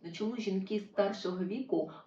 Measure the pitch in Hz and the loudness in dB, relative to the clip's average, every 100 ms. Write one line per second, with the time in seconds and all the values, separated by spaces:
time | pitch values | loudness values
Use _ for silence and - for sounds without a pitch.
0 | 165 - 214 240 202 190 190 214 - - | -12 -4 -2 0 0 0 2 -2 0 2
1 | 202 - 180 180 185 240 262 170 156 - | 2 2 -2 -2 -2 -2 0 0 0 -6